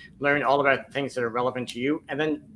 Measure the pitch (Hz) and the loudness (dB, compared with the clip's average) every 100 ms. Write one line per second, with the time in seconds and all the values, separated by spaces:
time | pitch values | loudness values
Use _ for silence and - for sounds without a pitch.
0 | - - 143 143 123 143 139 127 - 135 | -20 -4 0 2 2 4 6 4 2 -6
1 | 135 127 117 117 123 123 117 120 131 156 | -4 -4 -4 -2 -2 -4 -8 -4 -2 -4
2 | - 143 156 151 - | -6 -4 -4 -4 -8